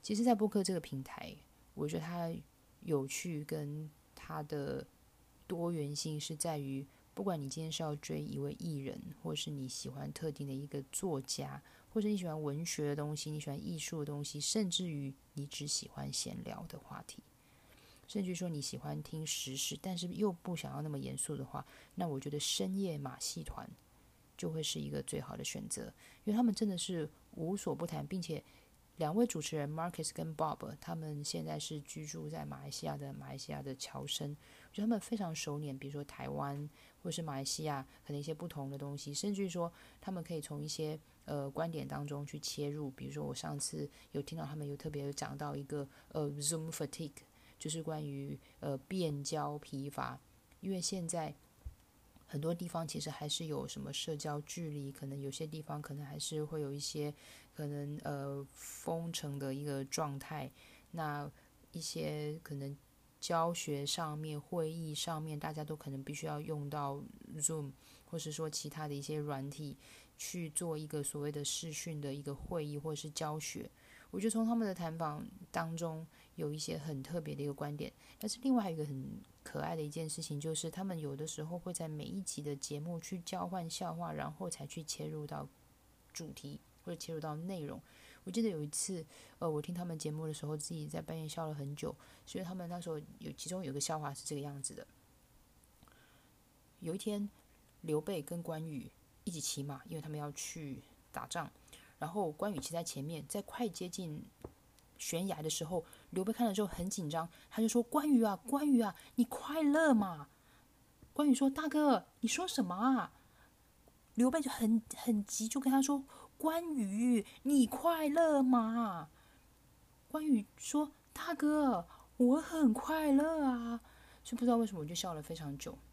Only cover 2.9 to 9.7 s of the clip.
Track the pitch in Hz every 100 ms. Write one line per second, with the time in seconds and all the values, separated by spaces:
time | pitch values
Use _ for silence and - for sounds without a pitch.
2.9 | 147 135 - 175 156 147 156 147 147 156
3.9 | - - - - 156 151 147 139 135 -
4.9 | - - - - - - 170 170 170 143
5.9 | 147 160 151 - 151 170 156 139 135 139
6.9 | - - - 196 165 139 151 160 156 160
7.9 | 151 - 156 147 143 143 143 170 147 135
8.9 | - - 143 165 151 - 143 131